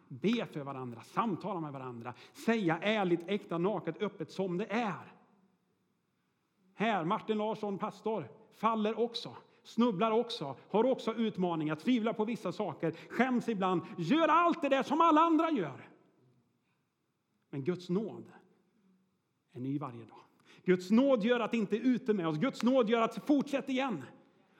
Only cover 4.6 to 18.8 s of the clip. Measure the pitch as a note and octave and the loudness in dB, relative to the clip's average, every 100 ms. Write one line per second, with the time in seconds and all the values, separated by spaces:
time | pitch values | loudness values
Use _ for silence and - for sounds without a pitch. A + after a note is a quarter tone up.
4.6 | A3 G#3+ A3+ C#3+ A2+ - _ _ _ _ | -4 -2 -2 -6 -12 -20 _ _ _ _
5.6 | _ _ _ _ _ _ _ _ _ _ | _ _ _ _ _ _ _ _ _ _
6.6 | _ - A3+ G3 E3 G#3 - G#3+ G#3+ G#3+ | _ -4 -2 0 0 -2 -2 -2 -2 -4
7.6 | G#3 F#3+ G#3 G3 G#3+ A3 C3+ - - _ | -6 -4 -6 -6 -4 -4 -6 -14 -20 _
8.6 | G#3+ A3+ G#3+ A3 A#3 - C#3 A#2 - _ | 0 2 0 0 -2 -4 -10 -14 -20 _
9.6 | - - A#3+ F3+ A3 A3 A#3 - C#3+ C3 | -6 2 2 4 2 2 0 -4 -8 -8
10.6 | - G3 B3 C4 - A3+ A3 F3+ F3+ E3 | -2 2 4 2 -2 -2 -2 0 -2 0
11.6 | D3+ D#3 - B3 A3 A3 G#3+ A#3 F#3 E3+ | -2 -2 0 2 0 -2 -4 -4 -6 -4
12.6 | G3 C3+ E3 D#3+ - - C4 A#3+ - G#3 | -6 -4 -4 -4 -4 0 2 2 -2 0
13.6 | F#3+ F3+ - F#3+ D#3+ D4+ D#4 D#4 F4 E4 | 0 0 -2 -6 0 2 4 4 4 2
14.6 | C#4 C4+ - D4+ E4+ D4+ E4+ D#4 E4 C#4+ | 2 0 2 2 6 6 6 4 2 0
15.6 | D3+ A#2+ - - _ _ _ _ _ _ | -4 -8 -18 -20 _ _ _ _ _ _
16.6 | _ _ _ _ _ _ _ _ _ C#3+ | _ _ _ _ _ _ _ _ _ -6
17.6 | C3+ F3 - F3+ G#3 A#2 - - _ _ | -4 -4 -4 -4 -4 -10 -16 -20 _ _
18.6 | _ _ | _ _